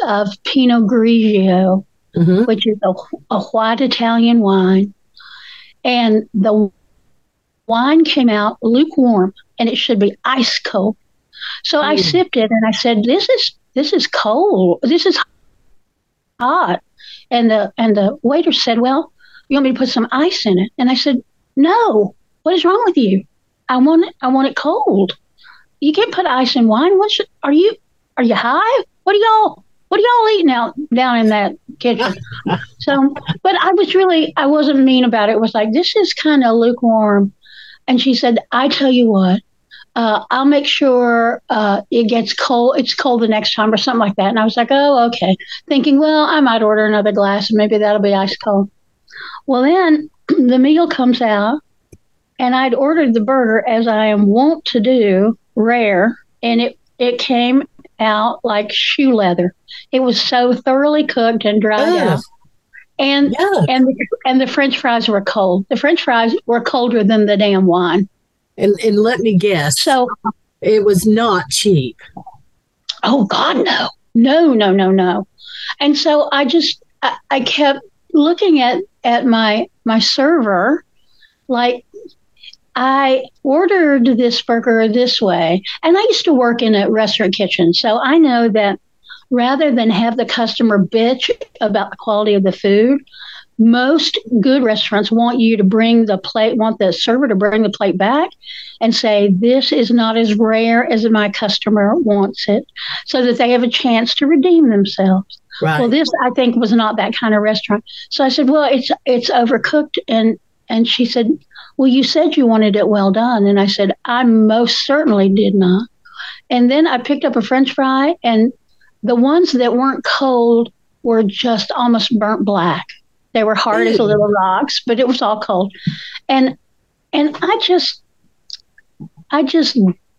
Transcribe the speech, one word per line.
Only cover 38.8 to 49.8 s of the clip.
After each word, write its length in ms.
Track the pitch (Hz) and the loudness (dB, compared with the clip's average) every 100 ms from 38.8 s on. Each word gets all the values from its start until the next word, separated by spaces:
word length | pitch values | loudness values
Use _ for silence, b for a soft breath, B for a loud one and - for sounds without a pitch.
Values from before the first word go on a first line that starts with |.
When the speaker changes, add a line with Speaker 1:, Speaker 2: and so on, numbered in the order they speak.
| 277 | 2
Speaker 1:
you 180 | 247 233 | 2 2
what, 300 | 196 185 202 - _ _ B - 247 | 2 2 0 -4 _ _ B -10 -4
uh, 300 | 233 214 - | -2 -2 -2
I'll 120 | 247 | 0
make 220 | 269 285 285 | 2 2 0
sure, 720 | - 277 247 240 233 233 247 - | 0 2 2 2 0 0 -4 -6
uh, 320 | 233 208 202 - | -2 -2 -2 -2
it 180 | 233 220 | -2 0
gets 240 | 233 226 | 0 -2
cold, 420 | - - 240 240 262 | -4 -2 0 0 0
it's 160 | 254 | -2
cold 280 | - 262 240 | -4 -2 0
the 60 | 220 | 0
next 240 | 214 208 | -2 -2
time," 200 | - 214 | -2 -2
or 40 | 220 | -2
something 220 | - 226 | -2 -2
like 140 | 202 202 | -2 -2
that. 100 | 196 | -2
And 100 | 226 | 0
I 40 | |
was 140 | 220 240 | 0 0
like, 100 | 233 | 0
"Oh, 360 | 277 285 269 233 | 2 2 2 0
okay." 300 | 233 185 190 B B - | 0 -2 -2 B B -4
Thinking, 280 | 277 302 277 | 0 2 2
"Well, 280 | 311 311 294 | 2 2 0
I 160 | 311 | 2
might 200 | 269 226 | 2 2
order 240 | 214 214 214 | 2 2 2
another 280 | 214 208 | 0 0
glass 360 | 202 202 202 208 | 0 0 -2 0
and 60 | 214 | 0
maybe 200 | 208 214 | 0 2
that'll 240 | 208 208 | 2 2
be 120 | 202 | 0
ice 220 | 196 196 - | 0 -2 -4
cold." 340 | 226 202 202 _ _ _ _ B B B - | -2 -2 -2 _ _ _ _ B B B -4
Well, 140 | 247 | 0
then 460 | 269 359 | 2 2